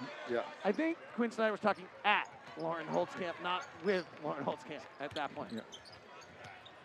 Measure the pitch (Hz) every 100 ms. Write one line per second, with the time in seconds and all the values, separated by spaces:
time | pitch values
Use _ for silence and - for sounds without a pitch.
0 | 127 - - 117 - - 196 208 320 339
1 | - - 233 220 220 202 208 180 185 -
2 | 202 190 131 - - - 160 165 156 170
3 | 175 180 175 165 175 180 - - 180 185
4 | 160 - 151 156 - 151 - 139 - -
5 | 147 156 139 147 127 113 - - - -
6 | - - - - - - - -